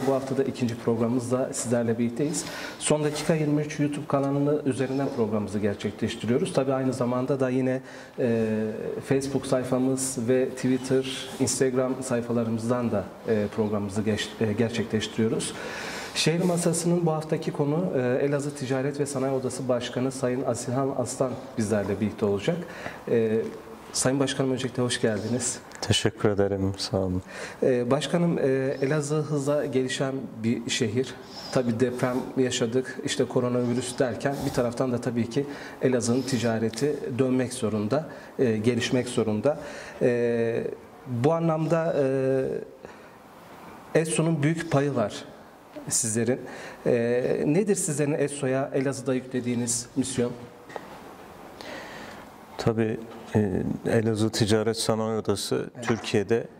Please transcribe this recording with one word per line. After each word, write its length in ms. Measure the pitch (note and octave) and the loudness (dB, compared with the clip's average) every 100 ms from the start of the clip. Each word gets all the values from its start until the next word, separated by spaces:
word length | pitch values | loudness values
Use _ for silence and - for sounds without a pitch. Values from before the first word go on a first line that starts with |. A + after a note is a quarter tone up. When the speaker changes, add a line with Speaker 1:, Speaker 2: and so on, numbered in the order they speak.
| B2+ | 4
Speaker 1:
bu 60 | |
hafta 240 | C3+ C3+ C3 | 2 2 0
da 80 | |
ikinci 340 | C3+ - A#2+ A#2 | 0 0 -2 0
programımızla 760 | - A2+ A#2 B2+ A#2 B2+ C3+ | 0 2 2 0 0 0 0
sizlerle 460 | - A#2 A#2+ A2+ A2+ | -4 0 2 2 2
birlikteyiz. 460 | A#2 A#2 C#3+ D3+ - - - - | 0 0 -2 -2 -6 -8 -10 -4
Son 260 | - D3+ | 2 2
Dakika 300 | D3+ D3 - | 2 0 0
yirmi 280 | D#3 D3+ D3 | 2 4 2
üç 180 | D3 - | 0 0
YouTube 260 | D3 C#3+ C3+ | -2 -2 0
kanalını 560 | C#3 C#3 C#3+ C#3+ C#3+ | 0 2 2 2 2
üzerinden 440 | C3+ A#2+ B2+ C3+ C3+ - | 0 0 0 0 -2 0
programımızı 420 | G#2+ G#2+ G2 G2+ | 0 0 -2 0
gerçekleştiriyoruz. 920 | G2+ G2+ G#2+ - G#2+ - G#2 B2+ D#3+ | 0 0 -4 -2 -4 -2 0 2 2
Tabii 200 | - C3 | 0 0
aynı 200 | C3 C3 | 2 0
zamanda 480 | B2+ A#2+ B2+ C3 C#3 | 0 0 0 0 0
da 100 | C3 | 2
yine, 300 | B2+ B2+ B2+ C3 - - - | 2 2 0 -4 -16 -12 -2
e, 280 | B2 A2+ A2 G#2+ A2 - - - - | 0 2 0 0 -2 -4 -6 -4 0
Facebook 380 | C3+ C3+ C3+ - | 0 2 -2 0
sayfamız 840 | C3 B2+ B2+ C3 C3 - - A2+ | 0 2 2 2 0 -2 -2 2
ve 200 | C3 C3 | 4 2
Twitter, 800 | - B2+ C3 - C3+ C3 - - - | 0 0 0 2 0 0 -6 -8 -2
Instagram 600 | C3+ - C3 B2+ B2+ C3 | 0 2 2 2 0 -2
sayfalarımızdan 880 | C3 A#2+ A#2 A#2+ A2+ A2+ A2+ B2 A#2 | -2 -2 0 0 0 0 0 0 2
da, 140 | G#2 F2+ - - | 0 -2 -6 0
e, 180 | A2 G#2 - | 2 2 0
programımızı 460 | G#2+ G#2 G2+ G2 | 0 0 -2 -2
geç-, 280 | G#2+ G#2 - - | 0 0 -2 -2
e, 120 | A2 | 0
gerçekleştiriyoruz. 1000 | G#2 A#2 A#2 G#2 A2 G#2 - A2+ D3+ - - - - - - - | 2 0 0 -2 -2 -2 0 2 0 -4 -8 -10 -8 -8 -10 -8
Şehir 300 | - - E3+ | -2 0 2
Masası'nın 600 | F3 E3+ E3+ D#3+ E3+ F3 E3 | 2 2 2 2 2 4 4
bu 60 | |
haftaki 400 | D#3 D3+ D#3 E3+ | 0 0 -2 -2
konu, 400 | E3 C#3+ D#3 F#3 C3+ | 0 2 2 0 2
e, 280 | B2+ B2+ | 2 2
Elazığ 300 | C#3+ C#3+ D3 | 2 0 -2
Ticaret 460 | C#3+ B2+ C3+ C#3 C#3+ | -4 -2 0 0 0
ve 60 | C#3+ | -2
Sanayi 260 | C3 C3 | 0 0
Odası 360 | C3+ B2 A2+ B2+ | 0 -2 -2 0
Başkanı 440 | B2 A#2 B2+ C3 | 0 0 -2 -2
Sayın 320 | C3 B2 B2 | 0 0 0
Asilhan 500 | C#3+ A2+ - B2 C3+ - | 0 -2 -2 0 0 0
Aslan 340 | A#2 - C3 A#2+ - - | -2 0 -2 -4 -8 -2
bizlerle 420 | G#2 G#2+ G2 G2 | 0 2 0 0
birlikte 260 | G#2+ - G#2 | -2 0 0
olacak. 300 | G2+ - F3 - - - - - | 2 0 -2 -4 -10 -12 -8 0
E, 340 | A#2 A2+ A2 - - - - - | 2 2 2 -2 -8 -14 -16 -8
Sayın 280 | - C3 C#3 | 0 2 2
Başkanım, 320 | C3+ - C3+ | 0 0 0
öncelikle 300 | B2+ B2+ - | 0 -2 0
hoş 180 | B2 - | 0 2
geldiniz. 580 | A#2 G#2 A2 B2 - - - - | 2 2 0 -2 -2 -6 -10 -6
Speaker 2:
Teşekkür 480 | - A2 A2 - A2+ | 0 2 2 2 2
ederim, 460 | G2+ G2+ G2 G2 F#2+ | 4 2 2 0 -2
sağ 200 | - G2 | -2 0
olun. 260 | F#2+ F2+ - - - - | 0 -2 -4 -10 -10 0
Speaker 1:
Ee, 280 | C3 B2 A#2+ | 2 2 2
başkanım, 480 | C#3 - F3 E3+ - | 0 2 2 2 2
e, 380 | C3+ C3+ C3 - | 2 2 0 0
Elazığ 340 | C3+ D3+ C#3 D#3 | 0 0 0 0
hızla 500 | D3 D3+ C3+ D3 C3+ | 0 0 0 0 2
gelişen 480 | B2+ B2+ - C3+ C3+ A2+ - | 0 0 0 -2 -4 -8 -4
bir 280 | A2+ A#2+ - | 0 0 0
şehir. 440 | - A#2 A#2 C3 - - - - | 0 0 0 -2 -6 -14 -14 -2
Tabii 280 | - A#2+ A2+ | 0 2 2
deprem 360 | B2 - B2+ B2 - - | 2 2 0 0 -2 0
yaşadık, 600 | B2+ - A#2 B2+ C3 - | 2 2 0 0 -2 -4
işte 200 | C#3 - | -4 0
koronavirüs 760 | A#2+ C3 B2 B2 B2 A#2+ B2+ - | 0 2 2 2 2 0 0 0
derken 360 | C3 G#2+ C#3+ C#3 C#3 | 0 0 -2 -2 -2
bir 40 | |
taraftan 420 | C3+ A#2+ A#2 C3 | 0 0 0 0
da 80 | A#2+ | 0
tabii 300 | C3 A#2+ A2+ | 0 0 0
ki 160 | D3 C#3 - - - | 0 -2 -6 -12 0
Elazığ'ın 400 | C3 B2 A2+ B2 | 2 2 2 2
ticareti 720 | C3 B2 A#2 A2 A2 - C#3+ D3 - A#2+ | 2 0 2 2 0 0 0 0 -2 0
dönmek 340 | C3 B2+ A#2+ | 2 2 0
zorunda, 560 | - G#2+ G#2+ G#2 C#3 E3 - - - | -2 -2 0 2 0 -2 -10 -8 0
e, 180 | B2 G#2+ | 2 4
gelişmek 520 | A2 A#2+ - B2+ A#2+ | 2 2 2 0 0
zorunda. 520 | - G#2+ G#2+ C3+ D#3 - - - - | 0 0 2 0 0 -4 -12 -12 0
E, 600 | B2 A#2+ A#2+ A#2 A2+ A#2 - - - - C3+ | 2 4 2 2 0 0 -4 -8 -14 -16 -6
bu 260 | A#2+ C3+ | 2 4
anlamda, 640 | E3 E3 D#3+ D#3 E3 E3 - C3+ C3+ C3 C3+ C3+ - - - - - - - - - - - - - - | 4 2 2 2 2 2 2 2 2 2 2 0 -4 -8 -16 -20 -18 -20 -20 -20 -20 -20 -20 -18 -18 0
e, 60 | D#3 | 2
esso'nun 420 | E3 E3 D#3+ D#3+ | 2 2 2 2
büyük 280 | C#3+ E3 - | 2 0 2
payı 240 | C#3 C#3+ | 2 2
var 300 | B2 G#2 - - - - - - - - | 0 -2 -4 -14 -18 -20 -20 -18 -14 -4
sizlerin. 520 | - A2+ A2 A#2 B2+ - - - - - | -2 0 0 2 0 -4 -12 -14 -4 2
E, 560 | B2 A#2 B2 C#3 - - | 2 2 2 0 2 2
nedir 280 | D#3 G#3 | 4 2
sizlerin 380 | F#3 - C#3+ C#3+ | 0 0 0 0
esso'ya, 580 | D3 C#3+ - C3 C3 C#3 | 0 0 0 0 0 0
Elazığ'da 400 | D3 C3+ A#2+ C3+ | 0 0 -2 -2
yüklediğiniz 720 | B2+ B2+ B2+ A#2 A#2+ A#2+ - - C#3 | -2 -2 -4 -2 0 0 -2 -4 -2
misyon? 360 | B2+ - A#2+ A#2+ - - - - - - - - - - - - - - - - - - - - - - | -2 0 -2 -2 -14 -18 -14 -12 -12 -16 -18 -18 -18 -18 -18 -16 -14 -12 -14 -14 -14 -16 -18 -20 -14 -2
Speaker 2:
Tabii, 420 | A#2 A2+ A2 A#2 - - - | 0 2 2 -2 -8 -14 0
e, 280 | A2 G#2 F2+ - - - | 2 4 2 0 -2 2
Elazığ 440 | A#2 A2 G#2 A2 | 2 4 2 2
Ticaret 460 | - G#2 A2 G#2+ A2 | 2 4 4 2 0
Sanayi 420 | - A2 A2 A2 | 0 0 0 -2
Odası 520 | G#2 G2+ - B2+ - | 0 0 0 -2 -4
Speaker 1:
Evet. 120 | - A#2+ | -6 -2
Speaker 2:
Türkiye'de 600 | A2 - A2 G2 A#2 - | -2 0 0 2 0 0